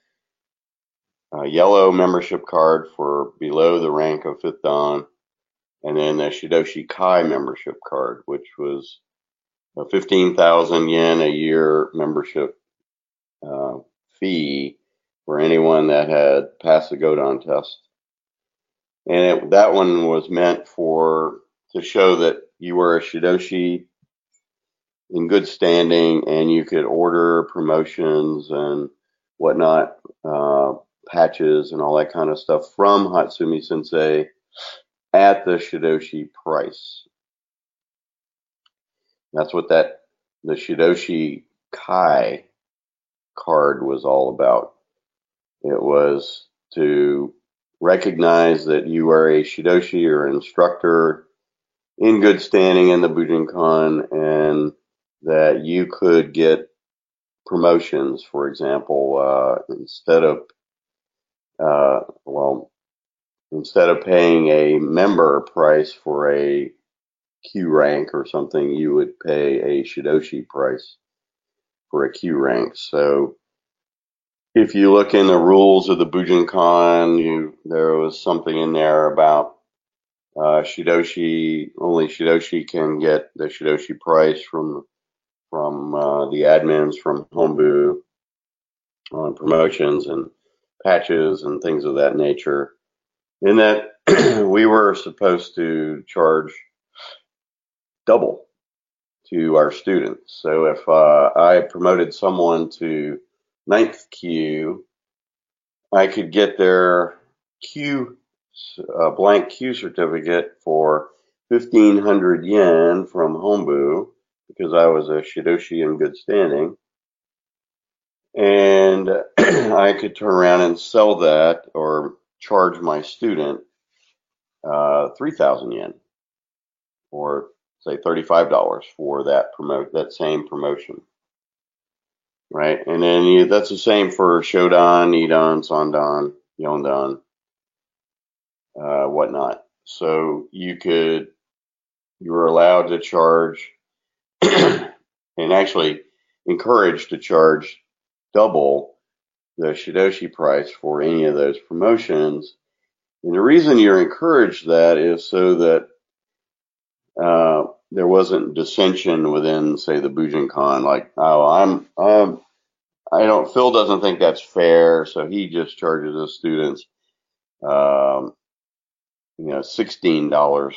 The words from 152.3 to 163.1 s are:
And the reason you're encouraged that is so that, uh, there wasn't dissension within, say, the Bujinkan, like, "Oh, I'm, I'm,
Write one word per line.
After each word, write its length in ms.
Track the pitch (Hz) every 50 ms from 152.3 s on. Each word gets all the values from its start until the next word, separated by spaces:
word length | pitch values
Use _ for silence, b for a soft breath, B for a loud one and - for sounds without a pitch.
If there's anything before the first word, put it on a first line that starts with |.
| 73 73 76 - _ _ _ _ _ _ _ _ _ _ _ _ _ _ -
And 100 | 87 85
the 80 | 95
reason 380 | 104 131 156 170 156 151 131 117
you're 220 | 107 101 95 92
encouraged 640 | 87 - - - 160 170 156 131 113 87 - - -
that 300 | 82 82 82 82 85 82
is 300 | 76 80 85 85 85 -
so 280 | - 92 92 92 90 90
that, 320 | 82 85 82 80 82 - - _ _ _ _ _ _ _ _ _ _ _ _ _ _ _ _ _ _ _ _ _ _ _ _ _ -
uh, 420 | 87 85 85 82 82 80 78 76 73 - - _ _ _
there 160 | - 95 90
wasn't 460 | 87 92 95 92 87 92 - - - 76
dissension 800 | 82 80 - - - 95 92 92 90 - 92 82 80 78 76 73
within, 440 | 76 76 78 78 78 78 78 73
say, 220 | 69 - 82 76 73
the 100 | 71 69
Bujinkan, 720 | 69 80 80 73 76 76 69 65 - 71 71 71 67 65 65
like, 280 | 69 69 64 - - _
"Oh, 280 | - 78 80 78 76 73
I'm, 420 | 73 80 92 98 95 95 - - _ _
I'm, 420 | - 92 104 107 107 101 90 80 - - _ _ _ _ _ _ _ _ _ _ _ _ -